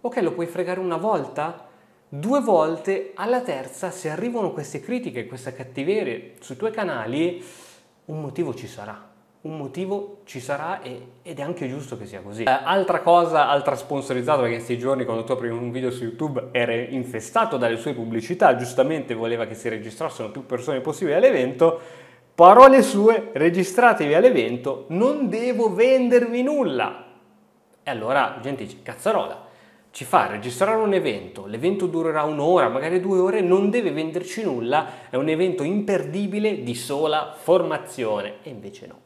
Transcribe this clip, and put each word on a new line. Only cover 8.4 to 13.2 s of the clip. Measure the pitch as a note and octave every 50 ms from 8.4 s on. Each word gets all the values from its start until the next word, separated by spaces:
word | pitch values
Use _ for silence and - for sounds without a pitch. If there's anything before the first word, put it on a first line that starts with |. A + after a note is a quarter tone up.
| E3+ C#3+ A#2+
ci | B2 B2
sarà. | G#2+ - - G#2 G#2+ G#2+ - - - _ _ _ _ _ _
Un | _ D#3 D#3
motivo | D#3 C#3+ C3 - E3+ F#3+ F#3 G3+ G3 G3+ - - -
ci | _ - - C3+
sarà | A#2 - C#3+ C#3+ D3+ E3 F#3+ -
e, | - - - - - - - _
ed | _ F3 E3 F3+
è |
anche | F#3 - F3 - D3+ B2+
giusto | B2+ C#3+ - - B2 G#2
che | G#2+
sia | F#2+ G#2 F#2+
così. | F#2 G2+ G#2 A2 A2+
Eh, | A#2+
altra | C3 - - D#3 F3+ G3 F#3 F#3+ F3 E3
cosa, | - E3+ E3+ F3